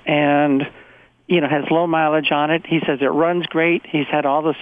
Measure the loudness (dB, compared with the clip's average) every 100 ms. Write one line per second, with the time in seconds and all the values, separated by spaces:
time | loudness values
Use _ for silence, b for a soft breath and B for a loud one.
0 | 0 0 2 2 2 0 -2 B B B
1 | B _ -2 0 0 -2 0 0 0 0
2 | 2 0 0 0 0 -2 -2 -2 0 0
3 | 0 2 0 0 -2 0 0 0 -2 -4
4 | -2 -2 0 0 0 -2